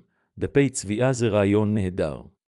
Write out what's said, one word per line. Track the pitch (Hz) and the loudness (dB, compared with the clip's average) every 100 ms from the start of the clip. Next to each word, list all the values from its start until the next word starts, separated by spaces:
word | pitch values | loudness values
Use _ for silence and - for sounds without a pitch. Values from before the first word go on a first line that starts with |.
| - _ _ - | -20 _ _ -8
דפי | 92 143 139 | -2 2 0
צביעה | 131 95 104 127 | -2 -6 -2 0
זה | 123 117 | 0 0
רעיון | 104 98 101 107 | 2 4 4 2
נהדר. | 107 92 92 82 64 - _ _ | 0 -2 -2 -4 -6 -14 _ _